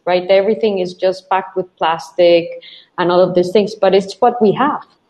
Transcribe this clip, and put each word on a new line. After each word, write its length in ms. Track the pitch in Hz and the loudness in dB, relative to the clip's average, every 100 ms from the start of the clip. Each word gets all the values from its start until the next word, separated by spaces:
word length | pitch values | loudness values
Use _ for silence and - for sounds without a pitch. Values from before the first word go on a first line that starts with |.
| - | -4
right? 200 | 180 180 | -4 2
Everything 520 | 196 196 220 220 190 | 2 2 -2 -2 -2
is 160 | 180 180 | -6 -4
just 340 | 185 185 - | -4 -4 -4
packed 260 | 185 185 185 | -4 -4 -8
with 120 | 180 - | -10 -6
plastic 720 | 165 165 - - 170 170 170 - - - _ - | -4 -4 -8 2 4 4 0 -12 -18 -20 _ -4
and 140 | 175 | 0
all 80 | 180 | 2
of 160 | 180 180 | 2 2
these 160 | 175 | 0
things, 240 | 220 202 - | 0 0 0
but 180 | 190 | 2
it's 220 | 190 190 - | 2 -2 -2
what 200 | 240 240 | -2 2
we 120 | 208 | 0
have. 300 | 170 277 226 - _ _ | 0 -2 -4 -12 _ _